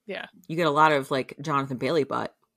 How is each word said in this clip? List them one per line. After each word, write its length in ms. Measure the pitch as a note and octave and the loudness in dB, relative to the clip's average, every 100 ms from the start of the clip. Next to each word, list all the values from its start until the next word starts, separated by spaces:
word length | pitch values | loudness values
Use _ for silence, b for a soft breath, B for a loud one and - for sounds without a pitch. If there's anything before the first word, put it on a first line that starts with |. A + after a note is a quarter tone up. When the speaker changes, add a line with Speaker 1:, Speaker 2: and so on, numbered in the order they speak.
| - | -14
Speaker 1:
yeah. 200 | - - - - | -12 -14 -18 -8
Speaker 2:
You 80 | D#3+ | -2
get 100 | E3 | 0
a 40 | |
lot 220 | C#3+ D#3 | 4 6
of, 180 | C#3+ C3+ | 4 2
like, 240 | C#3 B2+ - | -4 -4 -8
Jonathan 380 | C#3+ C#3+ C3+ B2 | -4 -2 -2 -4
Bailey 260 | C3+ D#3+ | 0 0
butt, 300 | C3 A#2+ G#2+ - _ | 0 -2 -6 -10 _